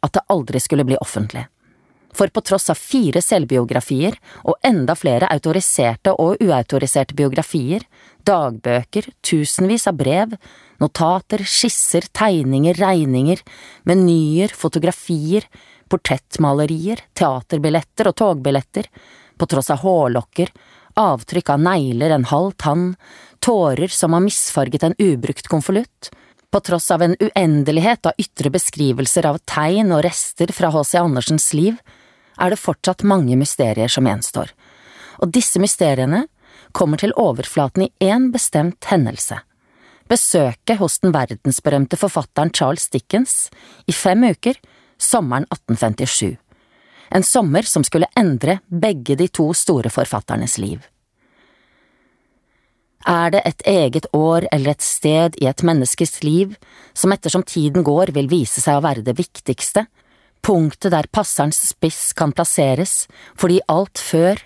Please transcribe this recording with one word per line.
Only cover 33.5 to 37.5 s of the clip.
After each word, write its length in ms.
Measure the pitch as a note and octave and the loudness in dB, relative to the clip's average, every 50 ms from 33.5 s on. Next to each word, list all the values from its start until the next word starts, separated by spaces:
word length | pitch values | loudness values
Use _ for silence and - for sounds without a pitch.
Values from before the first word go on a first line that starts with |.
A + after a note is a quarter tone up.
| - - C3+ A2+ G#2+ G#2+ A2 A#2+ | 0 0 0 0 2 0 0 -2
som 160 | - - C3 | 0 0 0
gjenstår. 440 | A#2+ G2+ A2 A#2+ - - - - - - _ _ _ _ _ _ - - - - - - - | 0 0 -2 -4 -6 -6 -6 -8 -8 -12 _ _ _ _ _ _ -20 -20 -20 -20 -20 -6 -4
Og 120 | - F3 E3 | -4 0 2
disse 240 | B3+ A3+ - - F#3 | 0 0 2 2 2
mysteriene 640 | F#3+ G#3 - - F#3 D3+ C#3 B2+ B2+ C3 D#3+ G#3 C#4+ - _ _ _ _ - - - _ | 2 2 2 2 2 2 2 2 0 0 0 0 -2 -4 _ _ _ _ -20 -20 -20 _
kommer 280 | _ - F#3+ D3+ D3+ D#3 | _ 0 2 2 2 0
til 160 | - G#3 A#3 - | 0 -2 0 2
overflaten 640 | A#3 F3 B2 C3 B2+ - | 2 2 0 -2 -6 -4